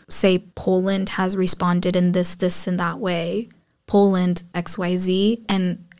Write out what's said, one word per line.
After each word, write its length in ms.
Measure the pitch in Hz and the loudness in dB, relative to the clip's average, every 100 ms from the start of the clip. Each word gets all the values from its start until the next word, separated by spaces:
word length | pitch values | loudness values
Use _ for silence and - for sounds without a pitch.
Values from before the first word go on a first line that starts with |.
| - | -4
say 300 | - 196 185 - | 2 2 2 -2
Poland 560 | - - 185 190 196 190 | -6 0 0 0 -2 -4
has 260 | - 185 196 | -4 -2 0
responded 600 | 185 - 180 175 180 180 | 0 2 0 0 2 2
in 160 | 180 | 2
this, 220 | 180 180 | 2 0
this, 320 | - 185 175 - | 0 0 0 0
and 140 | 180 | -2
that 180 | 175 160 | -4 -4
way, 500 | 185 170 165 196 233 _ _ _ - | -4 -4 -4 -6 -8 _ _ _ 0
Poland, 580 | 202 202 185 180 175 - | 4 4 4 0 -2 -4
X 240 | 175 170 - | -6 -6 -4
Y 180 | 175 180 | -2 -2
Z, 480 | 185 185 202 233 - | 0 2 2 0 -2
and 360 | 196 180 175 - | -2 -2 -4 -10